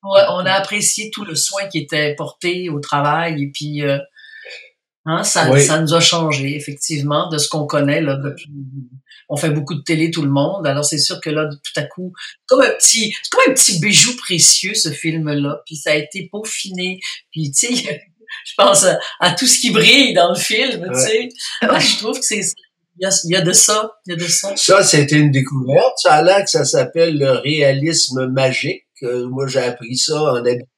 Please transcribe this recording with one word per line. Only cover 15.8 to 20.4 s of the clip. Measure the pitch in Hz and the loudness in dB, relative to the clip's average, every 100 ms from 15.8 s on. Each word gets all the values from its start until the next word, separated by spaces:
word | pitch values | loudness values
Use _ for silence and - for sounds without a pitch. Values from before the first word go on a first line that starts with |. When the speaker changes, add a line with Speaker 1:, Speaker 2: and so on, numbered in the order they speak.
| 160 | -2
Speaker 1:
a | |
été | 151 147 190 170 | -2 -2 -12 -12
peaufiné, | 208 220 - 196 185 180 185 - - _ | -10 -8 -8 -8 -6 -6 -6 -10 -14 _
puis | 156 151 | -8 -4
tu | 139 240 247 | -2 -2 -2
sais, | 151 147 _ _ | -4 -10 _ _
<laughs> | _ - | _ -18
je | - - | -12 2
pense | 202 196 | 4 6
à, | 185 156 - - | 4 2 -4 -2
à | 180 | -2
tout | - 262 | 2 2
ce | - | 2
qui | 240 | 2
brille | 196 - 269 262 | 4 4 6 4
dans | 175 175 | 4 2
le | |
film, | - | 2